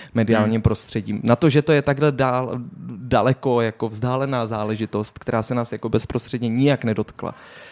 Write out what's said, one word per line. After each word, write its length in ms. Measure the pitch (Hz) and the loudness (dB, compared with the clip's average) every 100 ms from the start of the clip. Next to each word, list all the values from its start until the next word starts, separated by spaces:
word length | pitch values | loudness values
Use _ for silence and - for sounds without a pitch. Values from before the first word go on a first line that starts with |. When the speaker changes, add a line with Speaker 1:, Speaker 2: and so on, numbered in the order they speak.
| - | -4
Speaker 1:
mediálním 400 | 117 110 110 107 | 0 4 4 4
Speaker 2:
Hmm. 80 | 113 | 2
Speaker 1:
prostředím. 580 | - 107 - 113 101 104 | 2 0 -4 -6 -4 -2
Na 120 | 117 120 | 0 4
to, 140 | 160 | 4
že 120 | 143 | 4
to 100 | 147 | 4
je 100 | 147 | 2
takhle 300 | 143 135 151 | 2 0 0
dál-, 480 | 135 131 123 127 127 120 - 127 107 | 0 0 -2 -4 -6 -10 -14 -14 -12
daleko, 640 | 123 113 117 135 135 120 | 0 2 4 2 0 2
jako 280 | 113 - 113 | 0 -2 -6
vzdálená 580 | 107 123 131 139 127 110 | -2 -2 -2 -2 -2 -2
záležitost, 720 | 110 107 107 110 104 110 - | -4 -4 -2 -2 -2 -4 -8
která 220 | - 113 | -4 -2
se 140 | 110 123 | 0 -4
nás 160 | 117 | -4
jako 180 | 110 113 | -6 -2
bezprostředně 600 | 113 - 120 - 123 120 | -2 0 -4 -4 -4 -2
nijak 340 | 117 143 135 | 2 2 2
nedotkla. 520 | 117 110 104 - 95 - - - - | 0 -2 -4 -8 -10 -10 -18 -20 -20